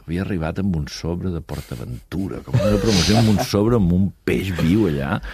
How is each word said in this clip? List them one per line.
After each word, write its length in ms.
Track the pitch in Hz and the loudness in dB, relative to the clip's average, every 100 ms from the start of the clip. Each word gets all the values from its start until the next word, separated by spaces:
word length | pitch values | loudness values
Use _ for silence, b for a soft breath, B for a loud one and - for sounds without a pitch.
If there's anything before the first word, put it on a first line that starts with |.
Havia 180 | - 85 | -8 -6
arribat 360 | 95 95 80 85 | -4 -4 -4 -4
amb 160 | 98 82 | -2 -4
un 100 | 69 | -4
sobre 420 | - 82 87 90 | -8 -6 -6 -6
de 100 | 85 | -6
PortAventura, 1000 | - 71 - 62 58 60 - 85 95 60 | -8 -10 -10 -12 -10 -12 -10 -8 -6 -8
com 100 | - | -4
una 240 | 123 104 104 | 0 2 2
promoció, 380 | 104 98 82 110 | 2 2 4 4
amb 100 | 113 | 4
un 80 | 101 | 4
sobre 320 | - 104 107 120 | 2 2 2 4
amb 160 | 87 | 4
un 200 | 87 98 - | 4 2 -2
peix 260 | - - 95 85 | -2 -2 -2 0
viu 260 | 80 101 101 | 2 4 2
allà. 320 | 71 67 101 B | 0 -2 -4 B